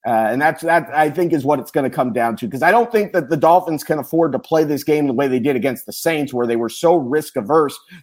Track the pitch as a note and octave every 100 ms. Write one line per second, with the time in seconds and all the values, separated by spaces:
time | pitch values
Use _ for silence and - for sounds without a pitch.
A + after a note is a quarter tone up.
0 | A2+ A2+ A2 B2 D3+ D#3+ E3 E3+ C3+ C#3+
1 | D3+ F3 F3 D#3+ C3+ C#3+ - D#3 C3+ C#3
2 | B2+ A#2 A#2 A2 A2+ B2+ D#3+ A3 A#3 A3
3 | G#3 F#3 C#3+ D#3+ D#3+ F3+ F3+ D#3 - D#3
4 | C3+ D#3+ D#3+ B2+ - D#3+ D3+ C#3+ C3+ D3+
5 | C#3+ A#2+ C#3 B2+ C3+ B2+ C3 A#2 - -
6 | E3 D#3 C#3 B2 A#2+ A#2 A2+ - E3 F3
7 | B2 D3+ D3+ C3 G2+ D#3+ C#3+ - _ F3+